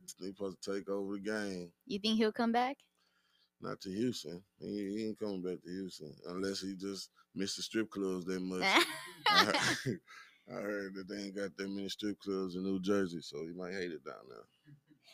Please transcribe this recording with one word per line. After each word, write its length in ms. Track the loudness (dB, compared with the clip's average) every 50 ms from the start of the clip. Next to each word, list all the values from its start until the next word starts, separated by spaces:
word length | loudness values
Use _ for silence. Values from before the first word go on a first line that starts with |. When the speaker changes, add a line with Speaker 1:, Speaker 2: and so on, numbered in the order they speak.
| -8 -12 -12 -8
Speaker 1:
he 60 | -6 -6
supposed 340 | -4 -2 -4 -4 -4 -4 -4
to 100 | -2 -2
take 160 | -2 0 0
over 260 | -2 0 0 -2 -2
the 40 | -2
game. 540 | -2 0 0 0 0 0 -2 -4 -6 -8 _ _ _
Speaker 2:
You 140 | -4 -4 0
think 180 | 2 2 4 6
he'll 140 | 4 4
come 220 | 4 2 2 4 4
back? 240 | 4 4 2 0 _ _ _ _ _ _ _ _ _ _ _ _ _ _ _ _ -10
Speaker 1:
Not 220 | -8 -6 -6 -6
to 100 | -6 -4
Houston. 500 | -2 0 2 0 0 -2 -6 -8 -8 -8 -10 _ _ -10
He, 80 | -6 -4
he 400 | -4 -2 -2 -2 -2 -2 -2 -4
ain't 120 | -4 -4
coming 220 | -4 -4 -2 -2
back 200 | -2 -2 -4 -4
to 80 | -6 -8
Houston 460 | -6 -6 -6 -6 -8 -10 -12 -12 -14 -12 -10 -6
unless 340 | -4 -2 0 0 0 -2
he 120 | -4 -4 -6
just 340 | -4 -4 -4 -4 -6 -8 -12 _ _ -20 _ -4
missed 220 | -4 -2 -2 -2 -4
the 60 | -6
strip 260 | -2 0 0 0 0
clubs 360 | 0 0 0 0 0 0 0
that 140 | 0 -2 0
much. 240 | 0 0 0 2 4 6 6 6 6 4 0 -8 -8
Speaker 2:
<laughs> 260 | -12 -10 0 2 6
Speaker 1:
I 140 | 8 8 8
heard, 140 | 8 6 4
<laughs> 920 | 4 4 2 2 0 0 -2 -2 _ -12 -18 -18 -18 -18 -20 _ _ -10
I 40 | -6
heard 420 | -4 -2 0 0 0 -2 -4 -6
that 120 | -6 -6 -6
they 140 | -6 -4 -4
ain't 120 | -4 -4
got 200 | -4 -4 -4 -2 -2
that 120 | -2 -2
many 200 | -2 -2 -2 -4
strip 280 | -4 -2 0 -2 -2 -2
clubs 360 | -2 0 2 2 2 0 0
in 80 | 0 2
New 160 | 2 2 2
Jersey, 400 | 4 6 6 6 6 4 0 -4
so 240 | -6 -6 -6 -6 -6
he 60 | -4
might 220 | -6 -6 -6 -4 -2
hate 180 | -2 -2 -2
it 140 | -4 -6 -8
down 180 | -8 -10 -10 -12 -16
there. 160 | -16 -16 -18 _ _ _ _ -20 -20 -20 _ _ -20 _ _ -20